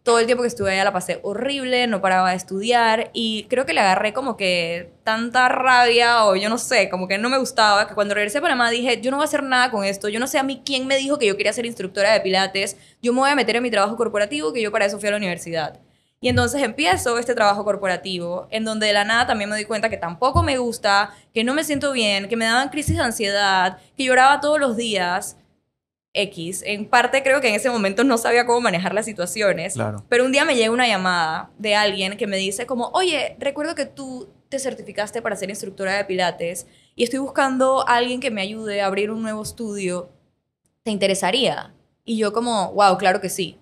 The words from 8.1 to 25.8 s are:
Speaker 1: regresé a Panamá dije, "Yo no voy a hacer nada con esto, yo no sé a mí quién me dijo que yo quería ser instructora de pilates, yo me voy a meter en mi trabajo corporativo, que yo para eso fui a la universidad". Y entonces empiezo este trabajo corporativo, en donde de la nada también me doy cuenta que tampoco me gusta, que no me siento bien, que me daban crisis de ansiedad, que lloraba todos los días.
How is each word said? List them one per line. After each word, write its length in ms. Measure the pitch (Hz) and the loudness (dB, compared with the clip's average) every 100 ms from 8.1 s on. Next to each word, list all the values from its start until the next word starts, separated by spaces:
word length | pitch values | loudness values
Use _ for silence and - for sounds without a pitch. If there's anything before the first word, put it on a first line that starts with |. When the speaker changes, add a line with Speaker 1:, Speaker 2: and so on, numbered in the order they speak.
| 202 | 0
Speaker 1:
regresé 220 | 208 285 | 0 0
a 40 | |
Panamá 300 | 339 254 233 | 0 2 2
dije, 300 | 233 247 233 | 0 0 0
"Yo 100 | 240 | -2
no 60 | 277 | 0
voy 80 | 302 | 0
a 20 | |
hacer 160 | 294 | -2
nada 260 | 277 254 254 | 0 2 2
con 140 | 220 | 0
esto, 240 | 196 196 208 | -2 -4 -4
yo 120 | 220 | -4
no 40 | 247 | -2
sé 140 | 302 | -2
a 40 | |
mí 180 | 269 269 - | -2 -6 -4
quién 220 | 269 262 | -4 0
me 80 | 269 | 0
dijo 240 | 269 285 | 0 0
que 80 | 214 | 0
yo 80 | 196 | 2
quería 160 | 202 | -2
ser 120 | 214 233 | -2 -8
instructora 480 | 226 185 202 196 | -8 -8 0 4
de 80 | 214 | 4
pilates, 560 | 190 185 190 196 202 - - _ | 2 0 0 -2 -4 -6 -20 _
yo 80 | 240 | 0
me 80 | 247 | 2
voy 100 | 269 | 2
a 60 | 285 | 2
meter 220 | 220 226 | 2 0
en 40 | |
mi 80 | 247 | 0
trabajo 280 | 208 202 226 | 0 0 0
corporativo, 560 | 220 208 208 294 156 | -2 0 -2 -2 -4
que 80 | 240 | -2
yo 100 | 208 | -2
para 140 | 220 202 | 0 0
eso 120 | 208 | 0
fui 100 | 208 | -2
a 20 | |
la 60 | 208 | -2
universidad". 640 | 196 170 170 165 151 - _ _ _ _ | -4 -6 -6 -6 -6 -10 _ _ _ _
Y 80 | 247 | 0
entonces 340 | 247 240 277 | 2 0 0
empiezo 540 | 254 254 330 370 247 233 | -2 0 0 2 0 -2
este 160 | 240 240 | -2 2
trabajo 280 | 208 202 208 | 2 2 -2
corporativo, 840 | 196 190 175 190 180 170 175 - | -2 -2 -4 -4 -6 -6 -8 -6
en 120 | 220 | -6
donde 240 | 220 220 214 | -4 -2 2
de 60 | |
la 100 | 208 | 2
nada 240 | 208 226 247 | 2 2 2
también 220 | 220 202 | 0 -2
me 80 | 214 | -6
doy 80 | 208 | -4
cuenta 240 | 220 220 | -2 -2
que 80 | 202 | -4
tampoco 440 | 170 170 254 240 | -8 -2 2 2
me 140 | 233 262 | 2 0
gusta, 540 | 240 226 208 196 208 - _ | -2 -2 2 2 2 -6 _
que 100 | 226 | -2
no 100 | 233 | 0
me 120 | 285 311 | -2 -2
siento 260 | 285 285 | -2 0
bien, 380 | 262 214 196 202 | 0 0 0 -2
que 80 | 226 | -2
me 80 | 226 | 2
daban 240 | 233 269 | 2 0
crisis 260 | 302 285 320 | -4 -2 0
de 80 | |
ansiedad, 760 | 254 226 202 202 202 190 185 190 _ - | 0 -2 -2 2 2 4 2 -2 _ -4
que 80 | 262 | 2
lloraba 340 | 254 262 277 | 6 6 6
todos 200 | 294 302 | 2 2
los 160 | 277 220 | 0 0
días. 580 | 233 196 175 185 - - _ _ _ _ | -2 0 0 -2 -6 -16 _ _ _ _